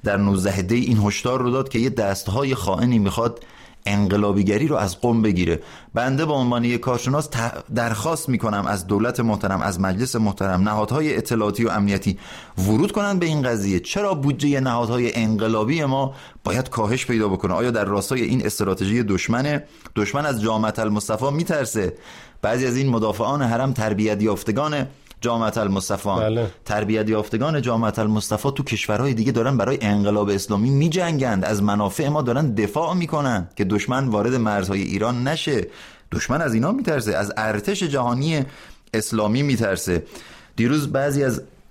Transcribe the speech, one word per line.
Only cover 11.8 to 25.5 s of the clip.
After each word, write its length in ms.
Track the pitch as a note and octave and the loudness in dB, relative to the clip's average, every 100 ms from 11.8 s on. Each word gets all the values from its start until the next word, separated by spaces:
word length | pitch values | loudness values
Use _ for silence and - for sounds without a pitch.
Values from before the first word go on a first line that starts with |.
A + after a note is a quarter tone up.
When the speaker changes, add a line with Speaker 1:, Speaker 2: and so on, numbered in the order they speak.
| G2+ G2 G#2 F#2+ - - - - | 2 2 0 -4 -8 -18 -14 -2
Speaker 1:
ورود 340 | F#2 A2 G3+ | 2 2 2
کنن 280 | G#3 G3+ G3 | 0 0 0
به 60 | E3+ | 0
این 160 | D3+ | 0
قضیه. 380 | B2+ A2+ G2 F#2 | 0 0 0 0
چرا 340 | - - G3+ | 0 -2 0
بودجهٔ 460 | F3 C#3 C3+ C#3+ C#3+ | 0 0 0 2 2
نهادهای 560 | C3 A#2+ A#2 B2 A#2+ A#2 | 2 0 0 0 0 0
انقلابی 680 | A2 A2 A2 A2 G#2+ E3 | 0 2 2 0 0 0
ما 300 | D3 C3 C3+ C3+ - - | 0 0 -2 -6 -18 -8
باید 260 | - B2 B2+ | -4 -2 -2
کاهش 360 | - G#2+ B2+ - | -2 0 0 0
پیدا 220 | A#2 G#2+ | 0 2
بکنه؟ 260 | F#2 G2 | 0 0
آیا 180 | F2 A#2+ | 0 0
در 140 | A2+ G2 | 0 0
راستای 360 | G2+ F#2+ C3 | 0 0 -2
این 240 | A2+ B2+ - | 0 0 -2
استراتژی 580 | - G2 F#2+ F#2+ A2+ | -2 -2 0 0 0
دشمنه؟ 600 | A2 F#2 - A#2 C#3+ D3 - - - - | 2 0 0 0 0 -2 -6 -20 -8 -2
دشمن 300 | G2+ C#3+ D3 | -2 0 -2
از 160 | A#2+ | 0
جامعة 380 | G#2+ A2 A2 G#2+ | 0 2 0 0
المصطفی 520 | A2 G#2 - A2 C3 | 0 0 0 -2 0
می‌ترسه. 640 | C#3+ E3 D#3+ B2 A2+ F#2 - - - - - | -2 -2 -2 -2 -2 -2 -4 -18 -20 -20 -6
بعضی 240 | G2+ B2 B2+ | -2 0 0
از 120 | B2 | 2
این 120 | C#3 | 2
مدافعان 520 | A#2 G#2+ G2 A2+ C#3+ | 2 0 0 -2 0
حرم 320 | B2+ A#2 C3+ | 0 0 0
تربیت 480 | C3 A2 G#2 G#2+ G#2 | 0 -2 0 0 2
یافتگان 680 | G#2+ G2 - G#2+ D3+ D3 C3+ - - - | 2 0 -2 -2 0 -2 -4 -8 -20 -6
جامعة 360 | A#2+ A#2 A2 | -2 0 0